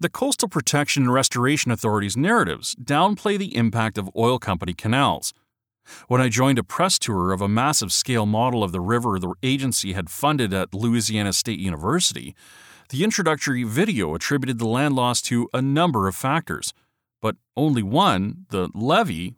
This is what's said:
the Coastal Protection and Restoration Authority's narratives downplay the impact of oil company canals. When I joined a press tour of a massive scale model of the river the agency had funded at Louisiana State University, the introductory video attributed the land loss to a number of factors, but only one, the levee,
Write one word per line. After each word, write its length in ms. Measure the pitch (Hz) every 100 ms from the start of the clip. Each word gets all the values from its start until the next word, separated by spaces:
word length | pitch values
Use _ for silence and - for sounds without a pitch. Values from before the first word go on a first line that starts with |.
the 80 | 170
Coastal 400 | - 269 269 208
Protection 560 | 160 - 147 147 -
and 80 | 123
Restoration 580 | 127 131 127 123 151 135
Authority's 460 | 110 113 107 101 101
narratives 580 | 165 233 117 71 -
downplay 640 | - 123 143 185 208 214 202
the 160 | 196
impact 440 | - 117 110 110 107
of 120 | 95 -
oil 220 | 117 123
company 340 | - 90 92
canals. 600 | 85 107 123 135 78 - - _ _ _ _ _ - -
When 120 | 123
I 80 | 127
joined 300 | 110 131 127
a 60 |
press 340 | 98 - 185 -
tour 320 | - 101 90
of 100 | 95
a 80 | 101
massive 440 | 107 135 151 101
scale 340 | - - 120 107
model 380 | 107 127 123
of 80 | 101
the 80 | 90
river 380 | 87 120 117 95
the 160 | 90 90
agency 500 | 127 135 131 113 98
had 180 | 92 85
funded 420 | - 143 147 113
at 200 | 95 90
Louisiana 580 | 98 117 117 104 110 101
State 280 | 92 - 98
University, 760 | 95 78 85 - 269 - 65 - - - - - _
the 160 | 131
introductory 600 | 214 220 165 156 - 123
video 500 | 117 110 208 151 82
attributed 440 | 82 - 143 127 117
the 80 | 113
land 300 | 120 147 131
loss 240 | 123 120
to 260 | - 120 120
a 100 | 127
number 460 | 135 139 175 120 95
of 80 | 92
factors, 560 | 131 156 - 76 - - _ _ _ _
but 160 | 110 101 _ -
only 260 | 151 127
one, 640 | 98 131 196 95 101 175 190
the 220 | 98 90
levee, 600 | 95 120 180 202 82 90